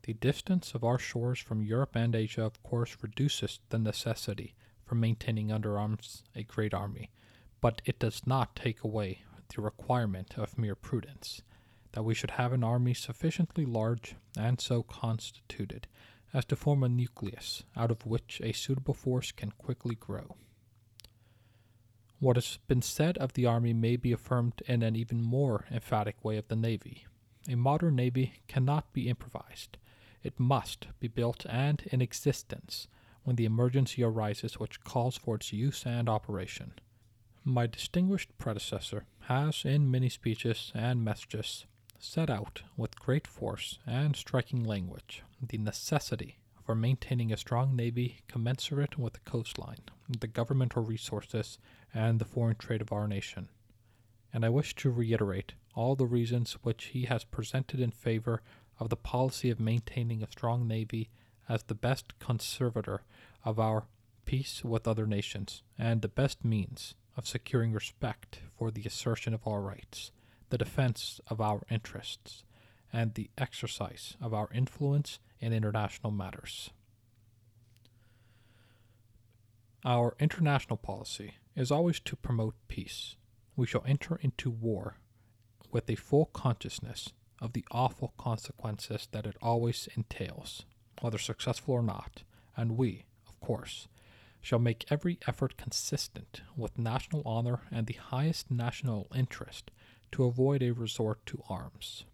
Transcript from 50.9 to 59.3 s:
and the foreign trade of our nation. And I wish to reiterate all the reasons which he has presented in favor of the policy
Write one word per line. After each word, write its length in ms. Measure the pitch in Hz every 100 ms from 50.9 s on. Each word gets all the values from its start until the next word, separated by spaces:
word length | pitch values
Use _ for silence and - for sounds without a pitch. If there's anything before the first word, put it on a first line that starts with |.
| 113 - 104 - 117 - - - - -
and 260 | 113 113 113
the 60 | 110
foreign 300 | - 117 110
trade 260 | - 113
of 120 | 107
our 140 | 104 107
nation. 420 | 98 - - 87 _ _ _ _ _ _ _ _
And 140 | 123 113
I 40 |
wish 240 | 131 147 -
to 140 | 135
reiterate 640 | 120 113 113 101 95 - - _ -
all 200 | 120 135
the 100 | 123
reasons 480 | 120 117 120 120 -
which 220 | 120 - -
he 180 | 127 123
has 200 | 120 -
presented 540 | - 107 135 135 131
in 120 | 120
favor 500 | - - 113 113 113 - - - -
of 100 | 113
the 60 | 113
policy 540 | - 123 131